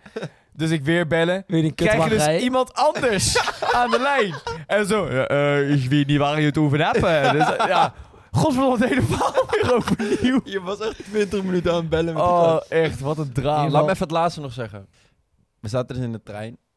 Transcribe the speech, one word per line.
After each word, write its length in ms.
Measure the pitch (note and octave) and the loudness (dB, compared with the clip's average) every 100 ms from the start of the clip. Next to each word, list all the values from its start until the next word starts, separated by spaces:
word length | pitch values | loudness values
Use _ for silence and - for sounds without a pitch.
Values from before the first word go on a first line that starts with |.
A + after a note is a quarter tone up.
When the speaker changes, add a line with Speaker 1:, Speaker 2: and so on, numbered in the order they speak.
| - A3 F3 - _ | -12 -12 -12 -14 _
Speaker 1:
Dus 160 | - D#3 | -6 -2
ik 140 | D#3+ | 0
weer 240 | C3+ E3+ E3 | 0 0 2
bellen. 360 | E3 E3+ F#3 - | 0 0 -2 -2
Speaker 2:
Weer 140 | E3 | 0
die 100 | D#3+ | 0
Speaker 1:
Krijg 180 | - F3 | 0 2
je 60 | G#3+ | 2
dus 80 | D#3+ | 2
Speaker 2:
kutwachtrij. 300 | - D3+ E3 | 2 2 2
Speaker 1:
iemand 320 | B3 B3+ B3+ | 0 0 -2
anders 640 | - D4 E4 B3+ G3 - A#4+ - | 0 0 2 0 0 0 0 -2
<laughs> 220 | - - B3 | -4 -2 0
aan 140 | B3 | 2
de 100 | A#3 | 0
lijn. 340 | C#4 C#4 G3+ C#3+ A#3+ E3 D3 | 0 0 -2 -4 -10 -10 -2
En 180 | G3 G3 | -2 0
zo, 260 | G#3+ D3+ | -2 -2
"Ja, 160 | B2+ - | -2 0
eh, 440 | C#3+ C#3+ C#3+ C#3+ D3 | 0 2 2 2 0
ik 60 | B2+ | 2
weet 180 | D3 C#3 | 2 2
niet 100 | D3 | 2
waar 220 | C#3+ D3+ | 2 0
je 60 | D3+ | 0
het 120 | D3+ | 2
over 280 | D3 C#3+ F3 | 2 2 2
hebt, 180 | A#3+ | 2
eh." 280 | G3 D#3 C3+ | 2 4 4
Dus, 240 | D3 D#3 G#3+ | 2 2 2
eh, 100 | G3 | 2
ja, 260 | F3 D#3 - - - - | 2 2 -2 -20 -20 -6
godverdomme, 460 | - D#4 B3+ C4+ B3 | 0 0 2 2 2
het 120 | B3 | 0
hele 120 | B3 | 0
verhaal 440 | - - - - B4+ | 0 0 0 0 0
weer 240 | G#4+ F#4 B3 | 0 2 0
overnieuw. 680 | - - D#4 - B3 C4 | 0 -2 -2 0 0 0
Speaker 3:
Je 180 | - G3 | -2 -8
was 180 | F3+ G3+ | -8 -6
echt 240 | A3 - | -6 -8
twintig 400 | G3 G#3+ G3+ G#3 | -6 -4 -2 -2
minuten 280 | F#3+ F3+ E3+ | -2 -2 0
aan 60 | E3+ | 0
het 120 | E3 | 0
bellen 240 | D#3+ E3 | 0 0
met 100 | D#3+ | 0
die 80 | F3 | 2
Speaker 1:
Oh, 100 | F3 E3+ | 4 4
Speaker 3:
gast. 160 | D#3+ - | 2 0
Speaker 1:
echt, 280 | D#3+ D#3+ A#2 | 0 0 -2
wat 180 | C3+ D#3 | -6 -4
een 140 | D3 | -4
drama. 360 | B2 C3+ D3+ D3 | -2 -2 0 2
Speaker 3:
Laat 160 | C#3+ D3+ | 2 2
me 60 | |
even 120 | F#3+ | 0
het 80 | D#3+ | -2
laatste 300 | E3 E3+ E3 | 0 -2 -4
nog 120 | C#3 | -12
zeggen. 340 | A#2+ A2 G#2 F#2+ _ _ _ _ _ _ _ | -10 -12 -12 -20 _ _ _ _ _ _ _
We 80 | G#2 | -6
zaten 280 | B2 B2 B2 | -4 -4 -6
dus 100 | B2 | -6
in 60 | |
de 120 | A2 | -8
trein. 340 | - G#2 A2 - _ | -12 -12 -12 -16 _